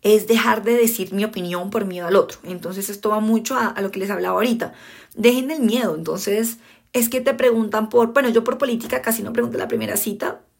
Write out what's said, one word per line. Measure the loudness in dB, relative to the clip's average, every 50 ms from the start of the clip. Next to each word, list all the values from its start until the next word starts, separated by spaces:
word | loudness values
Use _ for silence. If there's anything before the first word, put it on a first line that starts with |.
| _
es | 8 6 6 6
dejar | 4 2 4 4 2 2 2 2
de | 2 4
decir | 4 4 4 2 -2 -4 -4 -2
mi | -2 -2
opinión | -2 -2 -6 -6 -4 -4 -4 -4 -2
por | -2 -2 -2
miedo | -2 -4 -6 -2
al | 4 4
otro. | 4 4 4 -2 -16 -12
Entonces | -10 -10 -8 -8 -8 -8 -6 -6 -8
esto | -8 -4 -2 0
va | 0 2
mucho | 2 4 2 2 2 0 0
a, | 0 0
a | 0 -2 -2 -4
lo | -4
que | -4 -4
les | -4 -4
hablaba | -4 -2 -2 0 2
ahorita. | 2 2 2 2 0 -2 -6 -8 -14 -20 -20 -20 -20 -20 _ -10
Dejen | -8 -6 -4 -2 -4 -4 -4
el | -4 -2
miedo. | -2 0 0 0 -2 -2 -4
Entonces | -6 -6 -6 -6 -6 -4 -4 -4 -2 -4 -4 -8 -12 _ -20 -20 _ _ _ _
es | -2 -2 0
que | -2 -2
te | 0 0 0
preguntan | 2 2 2 4 2 0 0 0 -2 -2 2
por, | 2 2 2 4 2
bueno, | 2 2 4
yo | 2 2 2
por | 2 -2
política | 0 0 0 0 -2 -4 -4 -6 -4 -2
casi | -2 -2 -2 -4
no | -4 -2
pregunto | -2 -2 0 -2
en | -4
la | -4 -2
primera | -2 -2 -2 -2 -2 -2
cita. | -2 -2 -4 -4 -4 -6 -6 -8 _ _ _ _